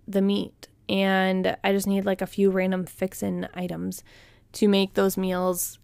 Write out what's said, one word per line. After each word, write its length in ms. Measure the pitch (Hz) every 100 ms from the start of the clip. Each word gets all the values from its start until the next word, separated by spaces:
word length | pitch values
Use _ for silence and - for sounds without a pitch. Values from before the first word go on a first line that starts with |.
| -
the 140 | 196
meat, 480 | 196 202 - - - _ -
and 720 | 190 190 190 190 185 185 -
I 80 | 196
just 140 | 196 196
need, 180 | 196
like, 160 | 196 190
a 60 | 185
few 240 | - 196
random 340 | 185 185 185
fixin' 640 | 175 - 190 - 202 180 185
items 500 | 185 180 165 185 185 - - - - _
to 160 | - 208
make 240 | 196 190
those 240 | - 196 190
meals 600 | 185 180 185 180 - -